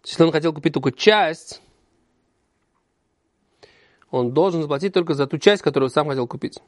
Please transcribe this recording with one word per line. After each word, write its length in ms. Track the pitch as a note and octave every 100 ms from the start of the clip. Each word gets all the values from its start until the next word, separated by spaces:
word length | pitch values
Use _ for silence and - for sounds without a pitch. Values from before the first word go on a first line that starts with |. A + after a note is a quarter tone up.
Если 200 | - -
он 80 | E3
хотел 220 | D#3 D#3+
купить 200 | D3+ D#3+
только 180 | D3 C#3
часть, 680 | - G#3 G#3+ E3+ E3 - - _ _ _ _ _ _ _ _ _ _ _ _ _ _ _ _ _ _ _ _ - _ _ _ _
он 240 | C3+ B2
должен 300 | C3+ F#3+ E3+
заплатить 300 | D3 C#3 F#3+
только 200 | F#3 E3+
за 140 | C#3 C#3
ту 100 | D#3
часть, 240 | - G3+
которую 300 | D3+ C#3 C3
сам 160 | D3+ D3+
хотел 200 | C3+ B2
купить. 320 | - D3 -